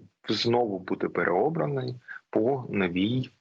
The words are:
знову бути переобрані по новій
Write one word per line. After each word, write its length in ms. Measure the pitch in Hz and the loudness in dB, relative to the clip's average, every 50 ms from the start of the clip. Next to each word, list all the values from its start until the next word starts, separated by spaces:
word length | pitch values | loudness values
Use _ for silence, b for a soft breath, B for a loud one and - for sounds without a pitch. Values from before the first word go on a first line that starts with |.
| - - _ _ - - | -10 -14 _ _ -4 -4
знову 500 | 110 101 - 117 117 120 120 107 98 90 | -2 0 2 2 2 2 2 0 -2 -4
бути 300 | 92 - 95 - - 82 | -4 -4 -4 -2 -2 -2
переобрані 880 | 78 92 85 87 90 92 117 160 165 160 151 147 143 135 127 127 127 123 B B B B B _ | 0 0 2 2 4 4 2 2 2 0 -2 -2 -2 -4 -4 -6 -8 -10 B B B B B _
по 340 | - 107 110 127 143 127 120 - | 0 2 2 2 0 0 -4 -4
новій 640 | - 101 95 87 87 92 98 110 123 131 127 - - _ | -2 0 0 0 2 0 0 2 0 0 -2 -4 -8 _